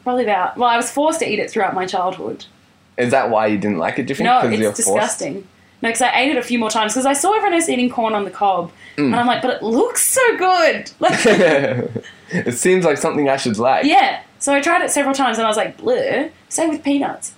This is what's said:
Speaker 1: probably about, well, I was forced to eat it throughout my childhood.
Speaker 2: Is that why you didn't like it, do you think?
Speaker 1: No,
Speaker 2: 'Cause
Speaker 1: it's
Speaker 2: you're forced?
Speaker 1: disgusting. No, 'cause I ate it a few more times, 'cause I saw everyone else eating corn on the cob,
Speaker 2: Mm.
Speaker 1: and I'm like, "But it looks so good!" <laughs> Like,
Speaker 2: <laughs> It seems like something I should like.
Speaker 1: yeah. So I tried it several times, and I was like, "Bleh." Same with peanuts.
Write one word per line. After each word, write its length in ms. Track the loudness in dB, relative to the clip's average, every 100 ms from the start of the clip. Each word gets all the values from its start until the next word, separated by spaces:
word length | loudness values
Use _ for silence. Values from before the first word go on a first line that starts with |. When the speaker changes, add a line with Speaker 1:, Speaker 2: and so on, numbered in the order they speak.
Speaker 1:
probably 200 | -4 -2
about, 340 | 0 0 -2 0
well, 120 | 0
I 80 | 0
was 140 | -2
forced 280 | 0 0 0
to 60 | -2
eat 100 | -4
it 100 | -4
throughout 240 | -2 -2
my 120 | -2 -4
childhood. 580 | -2 -2 -4 -8 -12 -16 _ _ _ _ -4
Speaker 2:
Is 140 | 0
that 180 | 2 2
why 160 | 2 2
you 100 | 0
didn't 220 | -2 -2
like 180 | -2 -4
it, 40 | -4
do 60 |
you 40 | -2
think? 100 | 2
Speaker 1:
No, 160 | 2
Speaker 2:
'Cause 100 | 2
Speaker 1:
it's 80 | 0
Speaker 2:
you're 100 | 0
forced? 140 | 0 0
Speaker 1:
disgusting. 600 | 0 0 -4 -8 -10 -14 _ _ -8
No, 80 | -4
'cause 120 | 0
I 100 | 0 0
ate 100 | 0
it 60 | -2
a 60 |
few 140 | -2 -2
more 100 | -2
times, 220 | -2 -2
'cause 120 | 0 0
I 80 |
saw 200 | 0 0 0
everyone 180 | 0
else 160 | 0 0
eating 200 | 0 -2
corn 240 | -2 -2
on 100 | -2
the 80 | -6
cob, 400 | -2 0 0 -4 -12 -12 -2
Speaker 2:
Mm. 80 | 0
Speaker 1:
and 100 | 2
I'm 120 | 2
like, 160 | 0
"But 80 | -2 -2
it 60 |
looks 420 | 0 0 0 0 0
so 140 | 2 2 2
good!" 520 | 2 4 4 2 -6 -2
<laughs> 40 |
Like, 240 | 0 2 4
Speaker 2:
<laughs> 680 | 6 6 4 2 -2 -4 -8 -12 -20 -8
It 220 | -4 -4 0
seems 280 | 2 4
like 140 | 2 0
something 320 | -2 0 0
I 80 | 0
should 200 | 0 0
like. 280 | 2 2 4
Speaker 1:
yeah. 360 | 4 4 0 -10 -8
So 140 | 0
I 60 | 0
tried 200 | 2 0
it 80 | 0
several 220 | 0 0 0
times, 220 | 0 0
and 80 | 0
I 40 |
was 60 | 0
like, 200 | -4 -4
"Bleh." 520 | -2 0 0 -2 -4 -10 -8
Same 200 | -4 -2
with 140 | -2
peanuts. 500 | -2 0 -2 -6 -14